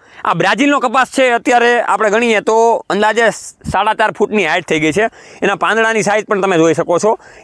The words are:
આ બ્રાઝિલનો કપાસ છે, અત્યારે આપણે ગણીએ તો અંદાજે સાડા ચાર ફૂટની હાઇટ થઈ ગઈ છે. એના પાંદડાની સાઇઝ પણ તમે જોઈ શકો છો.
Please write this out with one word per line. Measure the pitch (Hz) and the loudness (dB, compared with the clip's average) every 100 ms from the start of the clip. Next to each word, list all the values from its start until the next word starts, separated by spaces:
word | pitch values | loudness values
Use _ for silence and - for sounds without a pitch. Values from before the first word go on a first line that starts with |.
| _ - - | _ -8 -4
આ | |
બ્રાઝિલનો | 175 180 214 285 285 | -2 0 0 0 0
કપાસ | 254 254 247 | 0 0 0
છે, | - 254 | 0 0
અત્યારે | 233 - 240 233 240 | 0 0 2 2 2
આપણે | - 196 214 | 0 0 0
ગણીએ | 214 240 208 | 0 2 0
તો | 202 220 233 220 - | 0 2 2 0 -2
અંદાજે | 190 214 220 226 - - - - | -2 0 2 0 -2 -8 -14 -4
સાડા | 190 208 | -2 -2
ચાર | 214 214 | 0 -2
ફૂટની | - 202 214 165 | -2 -2 0 0
હાઇટ | 175 - | -2 -2
થઈ | 165 | -2
ગઈ | 156 | 0
છે. | 160 220 - - - | 0 -2 -4 -20 -6
એના | 196 190 | -4 -2
પાંદડાની | 170 220 226 220 | 0 0 0 0
સાઇઝ | 190 214 208 | 0 -2 -2
પણ | 202 | -2
તમે | 196 170 | 0 2
જોઈ | 165 | 2
શકો | 160 151 170 | 2 0 0
છો. | 208 - - - | 0 -2 -6 -14